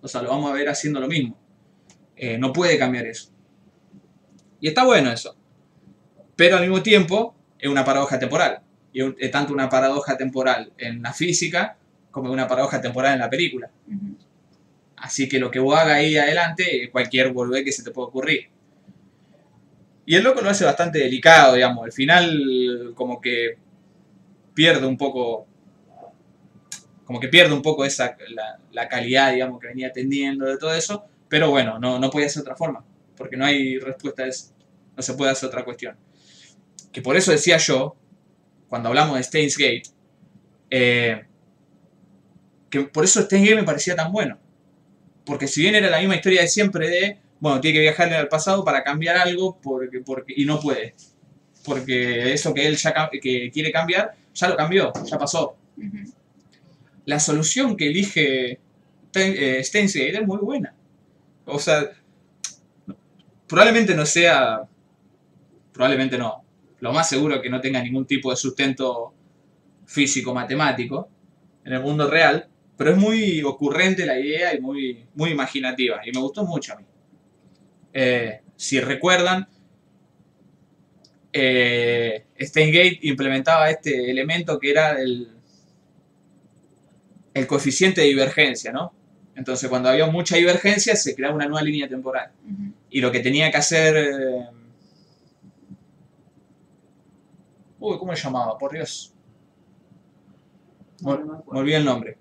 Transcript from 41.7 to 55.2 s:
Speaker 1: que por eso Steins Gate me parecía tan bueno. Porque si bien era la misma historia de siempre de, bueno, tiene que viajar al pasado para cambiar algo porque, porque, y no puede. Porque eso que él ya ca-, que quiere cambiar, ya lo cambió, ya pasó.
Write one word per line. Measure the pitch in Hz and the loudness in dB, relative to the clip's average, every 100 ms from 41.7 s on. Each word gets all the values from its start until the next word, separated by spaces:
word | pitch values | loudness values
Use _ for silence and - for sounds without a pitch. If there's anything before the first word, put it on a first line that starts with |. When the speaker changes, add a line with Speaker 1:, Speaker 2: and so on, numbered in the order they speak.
| _ _ _ _ _ _ _ _ _ _ | _ _ _ _ _ _ _ _ _ _
Speaker 1:
que | 139 | -4
por | 139 - | -4 0
eso | 185 165 | 2 4
Steins | - 196 | 4 4
Gate | 208 220 | 6 4
me | 165 | 2
parecía | 143 - | -2 -4
tan | 175 160 | -4 -2
bueno. | 208 151 107 _ _ _ _ _ _ _ _ - | -2 -4 -6 _ _ _ _ _ _ _ _ -8
Porque | 143 135 | -6 -4
si | 147 | 2
bien | 180 | 4
era | 214 190 | 4 2
la | 160 | 2
misma | 190 175 | 2 0
historia | 196 185 | 2 4
de | 170 | 2
siempre | 214 202 - 160 | 2 0 0 -2
de, | 175 196 202 _ _ | 0 -2 -6 _ _
bueno, | 151 135 | -2 0
tiene | 156 156 | 2 4
que | |
viajar | 156 151 170 | 4 4 0
al | 160 147 | 0 0
pasado | 156 196 196 | -2 0 0
para | 160 139 | 0 0
cambiar | 135 151 165 180 | -2 -4 0 2
algo | 180 180 190 180 | 2 0 -4 -6
porque, | 139 131 127 127 | -8 -6 -6 -10
porque, | 131 131 - | -10 -10 -8
y | 135 143 | -2 0
no | 151 | 0
puede. | 147 117 113 _ - _ _ _ _ _ | -2 -4 -6 _ -20 _ _ _ _ _
Porque | - 131 131 127 123 117 123 | -8 -8 -2 -2 -2 -2 -2
eso | 131 - | -2 -2
que | 139 151 | 0 0
él | 151 | 0
ya | 160 | 0
ca-, | 156 156 | 0 -4
que | 139 131 127 123 | -6 -4 -4 -4
quiere | 147 156 | -6 -2
cambiar, | 156 170 185 208 - _ | -2 0 -2 -2 -8 _
ya | - 180 | -4 -2
lo | 160 | 0
cambió, | 156 190 160 - | 0 2 0 -4
ya | - | -8
pasó. | 147 | -6